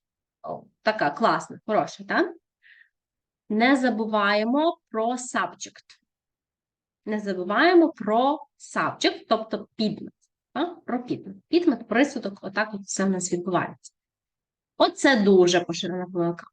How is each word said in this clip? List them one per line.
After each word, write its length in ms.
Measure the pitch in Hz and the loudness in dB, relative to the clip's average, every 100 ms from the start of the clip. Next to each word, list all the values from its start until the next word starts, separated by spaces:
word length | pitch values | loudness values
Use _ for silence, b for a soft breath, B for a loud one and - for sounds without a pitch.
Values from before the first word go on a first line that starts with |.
| _ _ _ _ | _ _ _ _
О, 200 | 80 - - _ | -12 -12 -14 _
така 280 | 220 214 147 | -4 0 -2
класна, 500 | - 214 160 - 180 - | 0 0 0 -4 -12 -2
хороша, 380 | 202 - - | 0 0 -6
та? 300 | 196 226 330 - _ _ b b b _ _ _ _ _ - | -4 -2 -2 -6 _ _ b b b _ _ _ _ _ -4
Не 280 | 214 247 269 | 2 4 4
забуваємо 1040 | 254 214 214 214 202 208 226 277 330 339 _ | 2 -2 -2 0 2 2 2 0 0 -2 _
про 220 | 220 226 | -4 -2
subject. 880 | 247 - 214 - - - - - _ _ _ _ _ _ _ _ _ _ _ 208 | -4 -6 -4 -6 -8 -18 -18 -20 _ _ _ _ _ _ _ _ _ _ _ -6
Не 140 | 214 | -6
забуваємо 680 | 202 180 180 240 339 349 320 | -4 -6 -2 2 4 4 2
про 500 | - 208 226 269 302 - _ - 196 | 0 -2 2 2 -2 -8 _ -8 -4
subject, 480 | 160 - 339 - - | -4 -2 -2 -2 -2
тобто 400 | 214 - 202 - - | -2 -2 -10 -8 -4
підмет. 380 | 214 - - - _ _ _ | -4 -4 -10 -18 _ _ _
Та? 140 | 247 349 | -6 -6
Про 380 | - - 247 | -6 -8 -6
підмет. 320 | - 135 - - _ | -6 -8 -10 -18 _
Підмет, 400 | 339 349 240 - | 2 2 0 0
присудок, 500 | 226 285 226 202 196 | 2 2 -2 -8 -10
отак 320 | 190 202 214 | -6 -4 -4
от 60 | 202 | -6
все 240 | - - | -8 -2
в 60 | 190 | 0
нас 220 | 185 180 | 0 -2
відбувається. 600 | 175 185 170 - - - _ _ _ _ _ _ _ _ - | -4 0 -2 -2 -8 -20 _ _ _ _ _ _ _ _ 0
Оце 400 | 302 - 294 240 | 0 4 4 6
дуже 440 | 202 185 175 175 | 8 8 8 4
поширена 460 | 175 165 175 180 180 | 0 -4 -6 -6 -6
помилка. 340 | 175 170 170 - | -2 -2 -4 -12